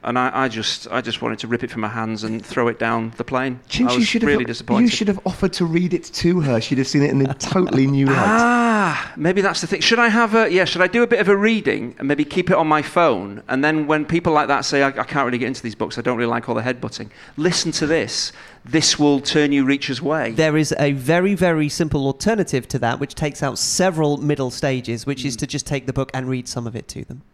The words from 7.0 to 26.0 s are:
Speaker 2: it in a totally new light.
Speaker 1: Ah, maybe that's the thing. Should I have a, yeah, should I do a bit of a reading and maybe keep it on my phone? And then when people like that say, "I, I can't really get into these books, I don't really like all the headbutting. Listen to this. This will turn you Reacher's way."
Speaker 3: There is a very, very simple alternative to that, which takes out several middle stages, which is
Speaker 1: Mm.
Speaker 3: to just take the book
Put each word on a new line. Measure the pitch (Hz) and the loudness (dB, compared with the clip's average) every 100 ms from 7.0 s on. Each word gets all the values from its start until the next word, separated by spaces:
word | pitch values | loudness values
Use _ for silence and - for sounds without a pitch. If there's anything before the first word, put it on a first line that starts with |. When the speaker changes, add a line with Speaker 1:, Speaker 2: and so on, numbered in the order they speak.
Speaker 2:
it | 143 | 2
in | 143 135 | 2 0
a | 139 | -2
totally | - 190 180 123 135 | -2 0 2 2 2
new | 139 139 | 4 4
light. | 135 | 4
Speaker 1:
Ah, | 202 220 233 240 233 214 190 139 - - | 4 4 4 2 2 2 0 -2 -8 -2
maybe | 156 190 | 0 2
that's | 190 170 | 2 0
the | 175 | -4
thing. | 196 | 0
Should | - 233 | 4 6
I | 233 | 6
have | 214 226 | 4 4
a, | 220 214 | 4 4
yeah, | 175 180 | 4 2
should | 175 | 4
I | 185 | 4
do | 233 | 4
a | 233 | 4
bit | 233 | 4
of | 190 | 4
a | 196 | 4
reading | 214 220 135 107 113 - | 4 2 0 -2 -4 -6
and | 135 | -2
maybe | 143 147 | 0 0
keep | 185 175 | 0 2
it | 160 | 2
on | 156 | 4
my | 151 | 2
phone? | 143 - 165 104 98 101 - | 2 2 4 2 -4 -12 -6
And | 131 | 0
then | 147 156 147 | 2 0 0
when | 151 | 0
people | 147 165 175 | 0 0 2
like | 151 139 | 2 2
that | 139 - | 0 0
say, | 143 | 2
"I, | 139 | 2
I | 123 | 0
can't | 110 151 | -4 -2
really | 123 123 | -2 -2
get | 120 | -4
into | 131 | -6
these | 120 104 | -8 -6
books, | - - | -6 -4
I | |
don't | 117 117 | -4 -2
really | 120 | 0
like | 120 120 | -2 -2
all | 117 | -4
the | |
headbutting. | 117 123 117 - 107 - - - | -4 -6 -8 -10 -14 -16 -18 -2
Listen | 165 175 170 | 0 0 -2
to | 151 151 | -2 0
this. | 160 104 - - - - - - | 0 0 -4 -6 -10 -20 -20 -2
This | 156 - - | 0 0 2
will | 147 143 | 2 2
turn | 135 156 147 | 2 0 2
you | 143 131 | 2 2
Reacher's | 139 - 127 | 0 -2 -4
way." | 139 156 113 | -2 -2 -2
Speaker 3:
There | 113 156 151 | 0 2 2
is | 151 160 | 0 0
a | 147 | 0
very, | 139 127 170 190 196 | 0 0 2 2 2
very | 180 160 151 | 2 2 -2
simple | - 160 147 135 | -2 -2 0 -2
alternative | 135 - 226 165 135 120 | -2 0 0 0 -2 -4
to | 135 | -2
that, | 113 131 | -2 -2
which | 143 | -6
takes | - 156 - | -4 -6 -4
out | 143 120 | -6 -4
several | - - 185 160 151 143 | -4 0 0 2 0 0
middle | 147 143 131 | -2 -2 -2
stages, | - 143 131 123 117 - | -4 -2 -2 -4 -8 -6
which | 135 139 | -6 -6
is | 120 | -6
Speaker 1:
Mm. | |
Speaker 3:
to | 151 | -6
just | 147 - | -6 -4
take | 143 135 | -6 -4
the | |
book | 139 | -4